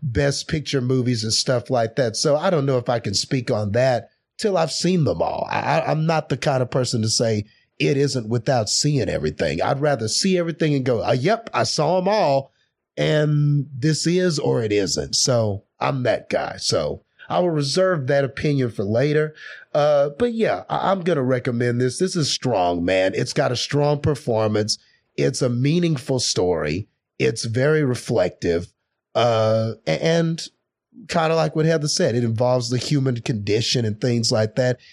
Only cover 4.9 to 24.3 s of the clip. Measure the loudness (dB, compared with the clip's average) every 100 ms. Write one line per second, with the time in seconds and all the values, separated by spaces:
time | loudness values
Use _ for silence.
4.9 | 2 2 0 -2 -4 -4 -4 0 0 0
5.9 | 0 0 0 0 -2 0 0 0 -2 -2
6.9 | 0 0 2 2 0 -4 _ _ -4 0
7.9 | 2 0 -2 -2 -2 0 0 0 0 0
8.9 | 0 0 -2 -4 -2 -2 0 -2 0 0
9.9 | -2 -2 -2 0 0 -2 -2 0 0 0
10.9 | 0 0 0 0 -2 -2 -2 -2 0 0
11.9 | 0 0 2 2 0 -2 _ _ _ _
12.9 | -4 0 2 2 4 4 2 -2 -2 0
13.9 | 0 2 2 2 0 0 0 2 0 0
14.9 | -2 -2 0 2 2 2 -2 -8 -4 -2
15.9 | 0 0 0 -2 -4 -4 -6 -2 -2 -2
16.9 | -6 _ -18 -4 0 0 0 0 2 2
17.9 | 0 0 0 0 -2 0 0 0 -2 0
18.9 | 2 2 2 0 -6 -18 -18 -4 0 4
19.9 | 4 2 0 -2 0 0 -2 -4 -2 0
20.9 | 0 0 0 2 0 0 0 0 2 0
21.9 | 0 -2 0 -2 -2 0 0 0 0 2
22.9 | 2 2 0 -2 0 0 -2 -2 0 2
23.9 | 0 0 -2 -2